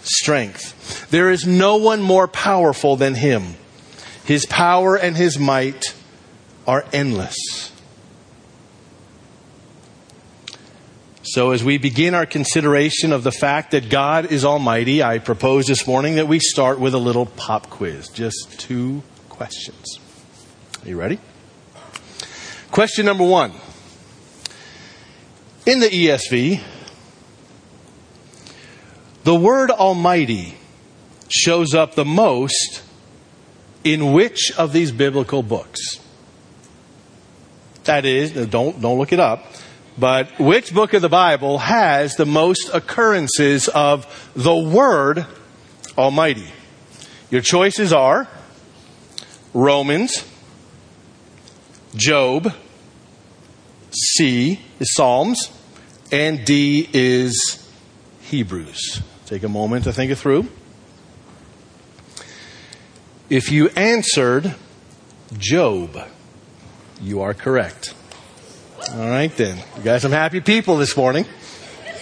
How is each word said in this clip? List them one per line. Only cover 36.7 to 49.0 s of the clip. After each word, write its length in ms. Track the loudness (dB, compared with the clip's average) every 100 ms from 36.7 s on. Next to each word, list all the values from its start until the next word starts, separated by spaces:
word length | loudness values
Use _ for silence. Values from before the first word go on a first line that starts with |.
| -20 -20 -20 -20 -20 -20 -20 -20 -20 -20 -8
That 200 | -2 0
is, 280 | 2 0 -2 -4 -2
don't, 320 | -2 -2 -2
don't 180 | -2 -2
look 140 | 0
it 80 | 2
up, 320 | 2 0 -8 -20 -20 -20 -14 -2
but 400 | 0 0 -2 0
which 340 | 2 2 2
book 200 | 0 2
of 60 | 2
the 80 | 4
Bible 500 | 4 4 2 -2 -2
has 580 | 0 2 2 2 0 0
the 100 | 0
most 420 | 2 2 0 -2
occurrences 920 | -6 -4 0 2 2 -2 0 2 2 0
of 640 | 2 2 0 -4 -20 -16
the 220 | -2 0 2
word 680 | 2 4 4 4 2 -2 -6 -16 -20 -20 -20 -20 -8 0
almighty? 520 | 0 2 0 -2 -8 -20 -20 -20 -20 -20 -20 -20 -4
Your 100 | -2
choices 520 | 2 2 2 2 2
are 340 | 4 4 2 0 -14 -20 -20 -20 -20 -20 -20